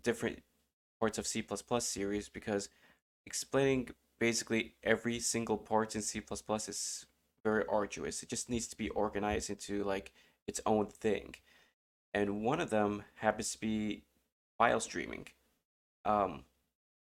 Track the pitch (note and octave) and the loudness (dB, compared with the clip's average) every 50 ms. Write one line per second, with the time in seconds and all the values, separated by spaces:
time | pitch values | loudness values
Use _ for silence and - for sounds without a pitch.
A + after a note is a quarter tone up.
0 | - A#2+ A2+ - - A2 - - - _ _ _ _ _ _ _ _ _ _ _ | -2 -2 0 0 0 -2 -4 -4 -10 _ _ _ _ _ _ _ _ _ _ _
1 | A2+ A2 G#2 - G#2 - - A2 A2 - G#2 G2 - - A#2+ A#2+ A#2+ - - F#2+ | 0 0 0 0 -2 -2 -2 -4 -4 -4 -4 -6 -2 -2 0 0 0 -2 -2 -2
2 | G2 G2+ G2+ G#2 G2+ - - - - - G#2+ G2+ G2 - - _ - - _ _ | -2 0 0 -2 -2 -4 -10 -8 -4 -2 0 0 -2 -4 -8 _ -20 -20 _ _
3 | _ _ _ _ _ - - - - - - C3+ C#3 C#3 C3+ C3 A#2+ B2+ - - | _ _ _ _ _ -8 -8 -8 -4 0 2 2 4 4 4 2 0 -2 -8 -16
4 | _ _ _ - A#2 A#2 A#2 A2+ - - A#2 A2+ A2 - - _ - - A2+ G#2+ | _ _ _ 0 2 2 2 2 0 0 0 0 0 -2 -6 _ 2 2 2 2
5 | - A#2+ A#2 A#2+ A#2+ - - A#2 A#2 A2+ A2 G#2 - - A2 A2 A2 A2 - A2 | 2 0 -2 -2 0 0 0 0 0 0 0 0 0 2 2 2 2 2 0 -4
6 | G#2 - - G#2+ G#2 - A2 G#2 - - G#2+ G#2+ - - - - - - - - | -4 -4 -4 -6 -6 -6 -8 -6 -2 -2 -2 -2 -2 -4 -6 -6 -6 -6 -6 -8
7 | - - _ _ _ _ _ _ - A2 G#2+ A2 - - - G#2+ G2+ G2+ - - | -12 -16 _ _ _ _ _ _ 0 2 2 2 2 2 2 2 0 0 -4 -6
8 | D2+ C#2 - - - - - - - - B2 A#2 G#2+ - - - A2 G2+ - - | -6 -6 -6 -6 -6 -6 -6 -6 -4 -2 -4 -4 -4 -4 -6 -6 -4 -4 0 0
9 | G#2 G#2+ G#2+ G2+ G2+ G#2 G#2+ G#2+ - - G2+ - - - G2+ G2+ G2 G2+ G2 G2 | 0 0 0 0 0 2 0 0 -2 -4 -6 -8 -6 -4 -4 -2 0 0 -2 -2
10 | G2 - - - - _ _ _ _ - - - - G#2 G#2+ G#2+ G#2 G2+ - - | -4 -8 -14 -20 -20 _ _ _ _ -10 -8 -4 0 2 4 4 2 0 -2 -2
11 | - A2 G2+ - - - - - - _ - - _ _ _ _ _ _ _ _ | 0 0 2 0 -2 -6 -14 -18 -20 _ -20 -20 _ _ _ _ _ _ _ _
12 | _ _ - G#2 G#2 G2+ G2+ G#2 A2 A2+ C#3+ E3 E3+ A#2+ A2 G#2+ G#2+ G#2 G#2 G#2 | _ _ 0 0 2 2 2 2 2 2 2 2 2 2 4 4 4 4 2 -2
13 | G2+ - - - - A2 G#2+ A2+ A2 - - - - A2 A2 G#2+ G#2+ G#2+ G2+ - | -6 -10 -8 0 2 2 2 2 0 -4 -4 -4 -2 -2 0 0 0 -2 -2 -4
14 | - _ _ _ _ _ _ _ _ _ _ - A#2 A#2+ A#2+ A2+ A2+ - - - | -8 _ _ _ _ _ _ _ _ _ _ 4 4 4 4 4 0 -2 -4 -6
15 | - - - - - - - _ _ _ _ _ _ _ _ _ _ _ _ _ | -6 -4 -6 -8 -10 -12 -18 _ _ _ _ _ _ _ _ _ _ _ _ _
16 | - - G#2+ G#2 G2 F2+ E2+ C#2+ - - _ _ _ _ _ _ _ _ _ _ | 0 2 4 4 4 2 0 -4 -12 -18 _ _ _ _ _ _ _ _ _ _
17 | _ _ _ | _ _ _